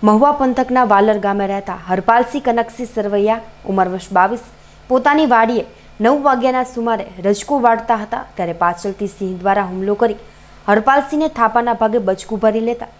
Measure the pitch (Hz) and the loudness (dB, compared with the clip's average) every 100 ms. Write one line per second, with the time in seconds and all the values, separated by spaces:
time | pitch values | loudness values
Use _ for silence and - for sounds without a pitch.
0 | 214 214 285 285 262 254 254 254 247 202 | 4 4 4 2 0 0 0 2 4 4
1 | 208 208 202 202 196 196 196 180 170 185 | 4 2 0 -2 -2 -4 -6 -12 -4 -2
2 | 190 233 247 285 262 233 233 - 240 233 | 2 2 2 -2 -2 -2 -2 -6 -8 -6
3 | 202 202 208 226 226 - - 196 185 185 | -2 0 0 -2 -6 -18 -4 0 0 -2
4 | - 185 185 233 - - - - - 254 | -2 2 2 0 -10 -20 -20 -20 -2 0
5 | 254 294 311 233 226 233 - - - - | 2 2 4 4 4 0 -4 -12 -20 -2
6 | 220 285 285 254 254 254 254 240 233 226 | 0 2 2 2 0 0 -4 -6 -4 -4
7 | 196 185 185 202 - 285 240 226 226 226 | -6 -6 -2 -2 0 0 2 2 0 -4
8 | 214 240 - - 175 170 175 175 202 190 | -2 -10 -10 -6 -6 0 -2 -2 -6 -6
9 | 202 - 190 185 185 196 190 185 190 208 | -8 -6 -8 -4 0 0 -2 -4 -2 0
10 | 233 208 - - - - - 208 220 277 | 0 -2 -12 -20 -20 -12 0 2 4 2
11 | 277 302 311 311 226 233 240 226 220 233 | 2 -2 -2 0 0 2 0 0 0 0
12 | 190 190 - 220 220 220 226 240 - - | -2 -4 -4 -2 0 0 -4 -6 -10 -18